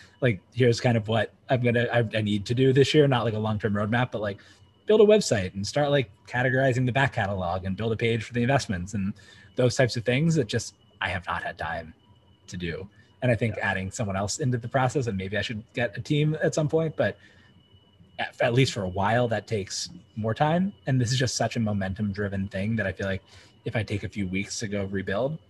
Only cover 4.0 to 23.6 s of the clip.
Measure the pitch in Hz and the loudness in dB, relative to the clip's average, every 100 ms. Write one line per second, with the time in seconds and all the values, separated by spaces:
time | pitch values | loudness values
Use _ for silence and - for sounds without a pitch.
4 | 127 110 104 101 - - _ _ - 220 | 0 -2 -6 -8 -14 -20 _ _ 2 6
5 | 208 214 - 110 92 98 101 143 147 143 | 8 6 4 -2 -2 -6 -4 -2 2 2
6 | 123 - - 123 127 131 135 120 127 120 | 0 -8 -6 -2 0 2 2 2 0 2
7 | 135 123 98 98 87 92 95 95 113 110 | 0 0 -4 -2 -4 -4 -4 -4 -2 0
8 | 117 117 101 120 120 139 - 90 90 104 | 0 0 -2 -2 2 2 0 -6 -6 -4
9 | 98 - - - - - 123 - 127 123 | -4 -6 -14 -20 -8 2 2 4 2 0
10 | 123 123 165 160 117 113 - - _ - | 0 2 2 2 0 -2 -6 -14 _ -6
11 | 95 92 87 85 - 85 80 82 80 - | -4 -4 -6 -6 -6 -8 -6 -8 -10 -18
12 | _ _ _ _ - 90 87 - 95 _ | _ _ _ _ -14 -8 -6 -8 -12 _
13 | - _ 127 107 113 - 104 95 95 - | -20 _ 0 2 0 -2 -2 -2 -4 -6
14 | 104 95 101 - 131 120 117 131 131 151 | -4 -2 -4 -2 -2 -2 -2 0 0 0
15 | 117 95 95 101 104 107 - - 120 - | -2 -4 -4 -4 -4 -8 -8 -4 -4 -4
16 | - 147 151 156 180 - 151 160 160 - | -2 2 2 0 -2 0 0 0 0 0
17 | 107 - - - - - _ - _ _ | -2 -2 -14 -20 -20 -20 _ -20 _ _
18 | - - - - 127 123 131 117 92 92 | -16 -10 -8 -2 2 4 2 0 -4 -2
19 | 98 117 120 107 - 110 92 - - 90 | 2 2 2 -2 -2 -4 -4 -8 -10 -14
20 | - - 110 110 151 170 196 - - 131 | -12 -6 -2 0 2 2 0 -4 0 2
21 | 113 131 127 - 117 120 107 101 92 95 | 2 0 0 -2 -2 0 0 0 -2 -2
22 | 104 98 101 98 98 95 104 113 98 - | -4 -2 -4 -4 -4 -4 -2 -2 -2 -2
23 | 98 95 - - - _ | -4 -4 -8 -20 -20 _